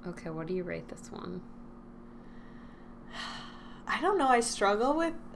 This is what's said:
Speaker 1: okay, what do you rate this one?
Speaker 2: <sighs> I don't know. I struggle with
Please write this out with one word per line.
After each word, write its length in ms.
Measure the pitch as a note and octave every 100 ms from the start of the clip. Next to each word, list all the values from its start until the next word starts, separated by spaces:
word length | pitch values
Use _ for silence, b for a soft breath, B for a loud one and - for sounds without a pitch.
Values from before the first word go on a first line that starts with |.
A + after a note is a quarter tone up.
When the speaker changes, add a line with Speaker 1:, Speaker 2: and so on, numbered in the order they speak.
| F3+
Speaker 1:
okay, 240 | E3+ E3+
what 160 | D#3+ D#3+
do 80 |
you 100 | F#3
rate 260 | F3 E3 -
this 200 | - -
one? 300 | - - F3+ - - - - - - - B B B B B B B B B -
Speaker 2:
<sighs> 720 | - - - - - - - -
I 140 | A3
don't 160 | E4 G4+
know. 100 | C4+
I 140 | B3
struggle 520 | A#3 - G3 G#3 B3+
with 200 | D4+ E4 E4 -